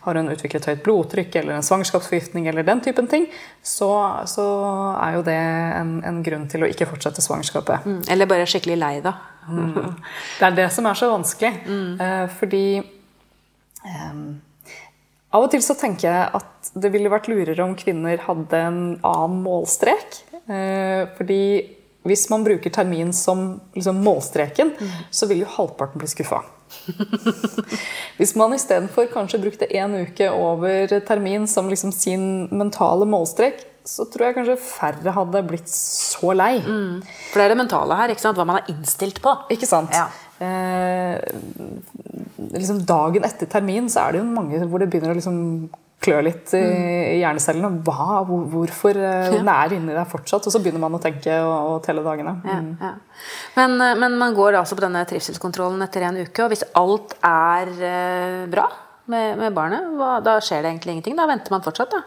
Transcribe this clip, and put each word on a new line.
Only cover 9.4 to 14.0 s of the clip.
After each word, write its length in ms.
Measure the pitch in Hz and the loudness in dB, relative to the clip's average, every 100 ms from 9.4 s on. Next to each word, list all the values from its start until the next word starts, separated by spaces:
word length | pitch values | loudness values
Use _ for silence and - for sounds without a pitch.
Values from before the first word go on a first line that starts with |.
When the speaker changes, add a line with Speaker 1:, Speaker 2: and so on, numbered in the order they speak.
| 165 | -8
Speaker 1:
Mm. 460 | 170 165 160 - 170 - - - - | -4 -2 -2 -6 -10 -14 -14 -12 2
Det 60 | 185 | 4
er 80 | 180 | 6
det 160 | 185 | 2
som 140 | 180 226 | 2 0
er 80 | |
så 160 | 196 240 | 2 2
vanskelig. 400 | 214 165 - 226 190 185 | 2 -2 0 -2 -2 -6
Speaker 2:
Mm. 320 | 202 185 180 | -4 -4 -2
Speaker 1:
Eh, 260 | 185 190 180 | -2 -2 -4
fordi, 360 | 180 196 196 196 196 202 - _ _ _ _ _ _ _ - 196 | -4 -2 2 2 0 -4 -18 _ _ _ _ _ _ _ -18 -14
ehm, 540 | 156 | -12